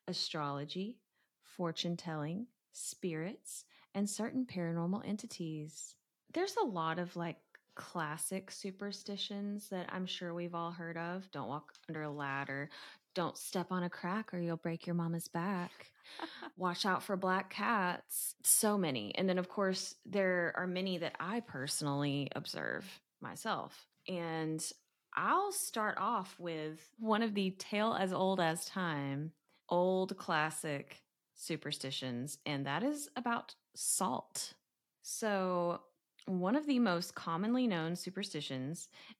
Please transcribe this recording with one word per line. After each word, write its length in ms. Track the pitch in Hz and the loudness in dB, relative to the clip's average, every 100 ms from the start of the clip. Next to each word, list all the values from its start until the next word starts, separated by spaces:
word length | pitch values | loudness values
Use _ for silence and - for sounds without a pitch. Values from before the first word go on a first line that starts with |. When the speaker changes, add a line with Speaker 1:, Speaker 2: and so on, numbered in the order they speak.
| - | -8
Speaker 1:
astrology, 920 | 175 - 160 143 143 147 180 208 240 _ _ _ _ | -4 -2 0 0 -2 -4 -4 -6 -8 _ _ _ _
fortune 540 | - - 175 165 170 170 | -16 -2 -2 0 0 -2
telling, 500 | 170 156 147 185 240 _ _ | -2 -4 -2 -4 -6 _ _
spirits, 920 | - - - 185 156 170 262 - - - - _ | -10 -8 -4 -4 -2 -4 -6 -12 -14 -14 -20 _
and 140 | 196 202 | 0 0
certain 380 | - 220 262 247 | 0 0 0 0
paranormal 600 | 185 170 170 170 196 - | 0 0 2 2 0 0
entities. 880 | 208 233 - 165 156 151 - - - _ _ _ | -4 -4 -6 -4 -4 -6 -10 -14 -14 _ _ _
There's 240 | 330 392 466 | -2 0 2
a 80 | |
lot 340 | 330 180 160 160 | 2 2 0 0
of, 180 | 175 175 | -2 -2
like, 220 | 170 - _ - _ | -4 -4 _ -20 _
classic 760 | - - 180 151 156 - 190 190 | -14 -6 -2 -2 -2 -4 -4 -6
superstitions 1160 | - 196 190 202 196 - 202 - 202 202 208 - | -10 -8 -6 -6 -6 -6 -6 -4 -2 -2 -4 -4
that 240 | 185 - | -4 -2
I'm 140 | 185 185 | -2 -2
sure 260 | - 175 | -2 -4
we've 220 | 170 175 | -2 -2
all 160 | 170 170 | -2 -2
heard 240 | 170 170 170 | -4 -4 -4
of. 340 | 170 185 190 | -4 -4 -6
Don't 180 | 143 110 | -6 -4
walk 260 | 147 - - - | -4 -8 -18 -8
under 140 | 156 | -4
a 80 | 151 | -4
ladder. 600 | 147 139 135 139 139 147 - - - _ | -2 -2 -2 -2 -4 -4 -8 -16 -20 _
Don't 220 | - 170 - | -2 -2 -2
step 360 | - 185 175 | -4 -2 0
on 100 | 185 | 0
a 80 | 175 | 0
crack 420 | - 175 208 220 | -2 -2 -2 -2
or 60 | 180 | -2
you'll 180 | 170 165 | 0 0
break 300 | 175 165 - | -2 -2 0
your 80 | |
mama's 340 | 170 165 165 - | 2 2 0 -2
back. 640 | 170 180 185 175 - - _ - - | -2 0 0 -2 -8 -20 _ -18 -12
Speaker 2:
<laughs> 380 | 330 - - - | -10 -10 -12 -2
Speaker 1:
Watch 300 | 180 175 202 | 0 2 2
out 160 | 185 | 2
for 140 | - 190 | 2 0
black 340 | 185 190 196 | 4 2 0
cats. 840 | - 214 220 180 - - - - - | -2 2 4 4 0 -4 -4 -4 0
So 360 | - - 214 208 | 6 6 8 4
many. 360 | 165 127 101 - | 4 2 0 2
And 120 | 190 | 4
then, 100 | 185 | 4
of 100 | 180 | 2
course, 480 | - 190 185 - - - | 2 2 2 -4 -10 -4
there 460 | 202 190 180 170 - | 2 4 4 2 0
are 100 | 185 | 0
many 320 | 180 190 180 | 0 0 0
that 180 | 165 - | -2 -4
I 200 | 165 233 | -2 -2
personally 880 | 226 131 139 - 147 139 143 139 139 | -2 -4 -2 0 2 2 2 2 0
observe 680 | - - - 60 65 190 - _ - | -2 -4 -4 -2 -2 -6 -16 _ -12
myself. 680 | 113 - 226 165 - - - _ - | -10 -6 -2 -2 -4 -12 -20 _ -6
And 560 | 180 165 160 160 160 - - _ _ - | -2 -2 0 0 -2 -4 -8 _ _ -6
I'll 380 | - 190 339 403 | 0 4 4 2
start 460 | 381 - 233 214 - | -2 -2 0 0 0
off 400 | 202 226 190 - | 0 0 -2 -6
with 420 | 175 160 156 156 - - | -4 -4 -4 -8 -14 -4
one 240 | 220 214 | 4 4
of 120 | 226 | 4
the 160 | 202 190 | 2 2
tale 420 | 190 - 208 220 - | 0 -2 2 4 4
as 140 | 190 | 2
old 280 | 180 190 190 | 4 4 4
as 240 | 165 160 - | 4 2 -2
time, 680 | 190 180 147 139 139 160 - _ _ - | -2 0 0 0 -2 -4 -8 _ _ 0
old 480 | 175 185 185 185 190 | 4 6 4 2 -2
classic 840 | - 160 156 - 160 143 - - _ _ _ | 0 2 2 0 -2 -4 -6 -16 _ _ _
superstitions, 1040 | - - 156 143 147 135 135 131 120 139 - - | -14 -6 -4 -4 -4 -4 -4 -4 -2 -4 -6 -4
and 200 | 139 139 | -2 0
that 160 | 147 | 0
is 260 | 254 294 294 - | 0 -2 -6 -4
about 380 | 240 233 - - _ | -2 -2 -4 -18 _
salt. 800 | - - - 127 127 - - - - _ _ _ _ | -4 0 2 2 0 -4 -8 -8 -10 _ _ _ _
So 800 | - - 220 196 185 180 175 175 - _ _ _ - | -10 -2 2 2 4 4 2 0 -4 _ _ _ -2
one 280 | 185 180 | 2 4
of 120 | 277 294 | 4 4
the 120 | 247 | 6
most 360 | 220 170 175 | 6 4 0
commonly 520 | - - 165 214 247 247 | -6 -2 0 2 4 4
known 300 | 170 160 175 | 4 0 -2
superstitions 920 | - 190 202 151 143 131 131 170 - - - - | -4 -4 -4 -4 -4 -4 -4 -6 -10 -16 -20 -6